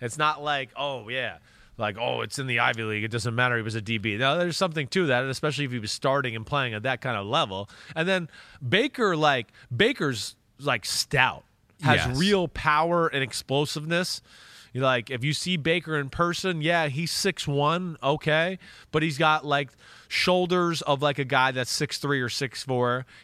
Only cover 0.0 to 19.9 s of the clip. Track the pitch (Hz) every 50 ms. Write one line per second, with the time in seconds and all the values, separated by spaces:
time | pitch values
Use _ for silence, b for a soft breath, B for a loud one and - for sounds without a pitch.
0 | 123 117 - 151 151 151 156 143 147 147 147 139 131 110 - 127 143 143 139 123
1 | 104 107 123 131 123 107 85 82 b b b b b b b - 113 107 101 110
2 | 120 127 127 120 113 107 - - 135 131 120 117 120 127 123 113 113 110 107 107
3 | 107 110 113 117 107 123 113 120 123 127 120 117 107 113 107 113 101 104 117 107
4 | 98 110 101 107 131 135 147 175 175 175 156 - 196 180 156 160 143 123 - 190
5 | 180 143 127 123 131 135 131 - - 151 135 139 147 127 123 120 104 104 - -
6 | - 139 135 143 131 123 113 113 110 - 147 143 131 120 110 107 107 131 127 120
7 | - 131 117 104 98 101 123 160 156 107 95 95 101 B B B B B B 160
8 | 165 185 190 185 170 - B B B B B B 139 120 165 196 269 302 - -
9 | 233 196 175 151 151 147 139 127 110 _ B B B B 123 113 202 247 285 -
10 | 185 143 123 101 - - - _ _ _ _ - 139 143 127 110 - - - -
11 | - - - 131 127 120 69 - - _ _ _ _ _ _ - - 151 147 139
12 | 80 123 123 135 180 202 208 190 175 156 - - - 160 147 151 160 170 175 170
13 | 165 156 135 139 135 117 - - - - 131 143 151 - - 151 151 160 170 175
14 | 180 - - - _ B B B B B B B B B B 127 135 131 127 120
15 | 110 - 131 120 120 147 147 - - 175 185 165 131 160 165 180 151 160 156 147
16 | 139 135 - - 170 175 175 - - 190 175 160 151 160 170 170 160 147 127 147
17 | 170 156 - - - 190 - - - 151 143 143 143 147 165 180 185 175 160 -
18 | - 135 151 147 - 156 151 156 165 180 190 180 B B B B B B - 160
19 | 156 165 143 131 165 156 151 156 - 147 143 143 143 123 _ B B B